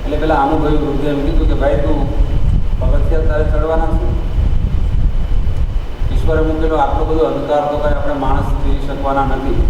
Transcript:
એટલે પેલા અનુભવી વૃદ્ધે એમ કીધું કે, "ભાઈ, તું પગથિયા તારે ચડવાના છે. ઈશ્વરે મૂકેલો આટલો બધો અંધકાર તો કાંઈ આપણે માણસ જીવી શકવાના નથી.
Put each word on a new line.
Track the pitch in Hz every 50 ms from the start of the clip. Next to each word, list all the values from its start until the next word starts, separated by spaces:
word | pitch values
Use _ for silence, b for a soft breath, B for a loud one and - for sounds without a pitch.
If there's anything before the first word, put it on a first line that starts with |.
| -
એટલે | - 277 151
પેલા | 156 156 156
અનુભવી | 143 139 147 156 147 147 147 151 151
વૃદ્ધે | 147 147 147 143 143 147
એમ | 147 139 135
કીધું | 139 143 - - -
કે, | -
"ભાઈ, | - - - - 143
તું | 143 - - - 135 139 - - - - - - - - - - - - - -
પગથિયા | - - - - - - - 208
તારે | 202 - - 202 226
ચડવાના | - - - - - - 214 208
છે. | - - - - - - - - - - - - - - - - - - - - - - - - - - - - - - - - - - - - - - - - - - - - - -
ઈશ્વરે | - - 156 160 156
મૂકેલો | 160 156 156 156 160 156 160
આટલો | 151 139 - - - 151
બધો | - 156 - 156
અંધકાર | 139 135 139 139 139 147 147 147 147
તો | 147 147
કાંઈ | 147 147 143
આપણે | 143 143 147 147
માણસ | 139 135 135 135 139 - - 143 - -
જીવી | - - - - 143
શકવાના | 143 143 139 139 139 135 135
નથી. | 131 131 135 135 135 120 - - -